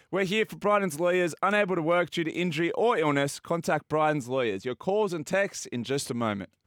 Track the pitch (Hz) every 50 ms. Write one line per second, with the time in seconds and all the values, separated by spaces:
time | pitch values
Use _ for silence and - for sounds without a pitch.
0 | _ _ 165 190 196 165 202 220 214 - 180 156 - 202 208 208 196 185 143 147
1 | 175 175 180 185 180 170 - - 165 190 208 208 202 180 185 170 151 160 175 175
2 | 175 - - 170 165 160 - 156 175 180 147 151 170 170 - - 202 240 240 165
3 | 156 151 143 143 139 143 - - - - 170 170 - - 165 151 - - 151 156
4 | 156 151 151 151 117 120 131 135 123 113 98 98 98 127 123 - - 190 196 214
5 | 220 196 175 165 143 - 180 196 196 190 - - - - 135 123 113 123 135 143
6 | - - 123 120 117 110 104 98 92 - _ _ _